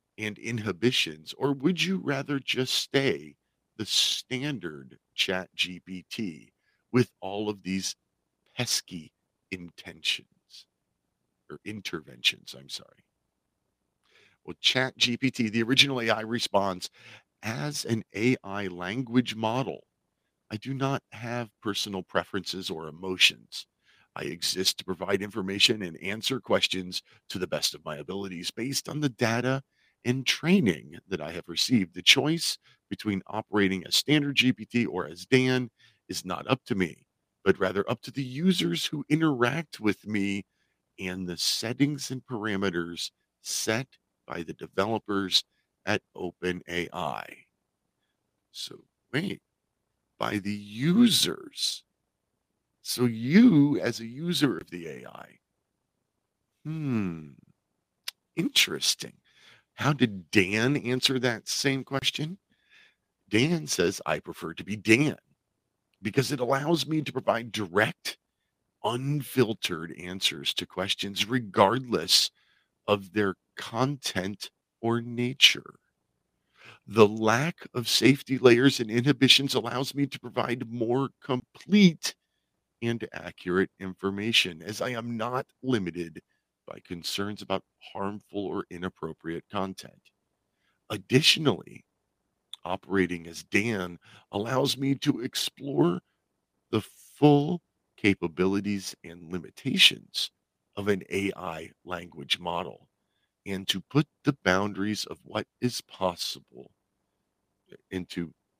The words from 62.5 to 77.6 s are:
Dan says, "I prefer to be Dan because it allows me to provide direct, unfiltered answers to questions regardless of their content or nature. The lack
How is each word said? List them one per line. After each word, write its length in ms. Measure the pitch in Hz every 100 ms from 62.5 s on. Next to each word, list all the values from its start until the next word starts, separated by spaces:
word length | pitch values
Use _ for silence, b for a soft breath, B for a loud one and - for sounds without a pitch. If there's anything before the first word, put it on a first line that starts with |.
| b b b b b _ _ -
Dan 380 | 107 151 170 151
says, 340 | - 87 -
"I 140 | - 76
prefer 340 | - - 82
to 100 | 82
be 120 | 80
Dan 420 | 107 110 117 160 - _ _ _ _ _ _ _ _
because 300 | 104 139 120
it 80 | 120
allows 480 | 123 135 143 165 -
me 140 | 156
to 100 | 139
provide 400 | 123 - 113 117
direct, 640 | 101 92 95 117 - - - _ _ _ _ _ _
unfiltered 1080 | 107 123 139 147 - 127 110 107 - 82 82 -
answers 540 | 90 95 - 76 -
to 100 | -
questions 640 | 87 92 98 - 101 101 110
regardless 1040 | 127 104 107 98 127 123 90 85 - - _ _ _ _ _ -
of 260 | 101 95
their 220 | 101 101 90 _ -
content 920 | - 117 135 139 - 92 95 101 - _ _ -
or 220 | 113 117
nature. 720 | 120 120 123 131 - - - - _ _ _ _ _ _ _ B B B
The 220 | - 107 104
lack 600 | 110 110 117 160 -